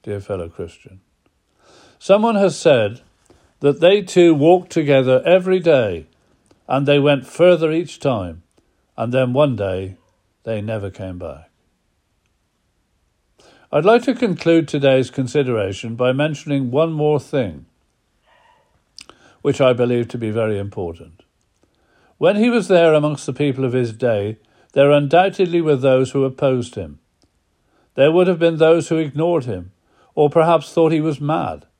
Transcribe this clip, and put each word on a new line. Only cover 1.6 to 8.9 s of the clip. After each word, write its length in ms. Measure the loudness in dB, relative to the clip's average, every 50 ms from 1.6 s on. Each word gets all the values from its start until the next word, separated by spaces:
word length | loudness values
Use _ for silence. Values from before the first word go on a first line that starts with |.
| _ _ _ _ _ _ _ _
Someone 380 | 2 2 4 4 4 0 0
has 200 | 2 0 0 -2
said 440 | 0 2 2 4 4 2 -4 -6 -12 _ _ _ _ _ _ _ _ _ _ _ _
that 200 | -2 -2 0 4
they 220 | 4 4 4 4
two 320 | 0 -2 2 4 4 4 4
walked 360 | 4 4 4 4 2 0 _
together 520 | -4 -4 0 2 2 2 2 2 0 2 2
every 340 | 2 2 2 2 0 -2 0
day, 480 | 2 2 2 2 2 -2 -4 -8 -12 _ _ _ _ _ _ _ _ _ _ _ _ -6
and 180 | -4 -2 2
they 120 | 2 2 2
went 280 | 4 2 0 0 -4
further 460 | -12 -2 2 4 4 4 4 0 -2
each 260 | -2 -4 -6 -8 -14 -6
time, 440 | -4 -4 -4 -4 -6 -10 -12 -16 _ _ _ _ _ _ _ _ _ _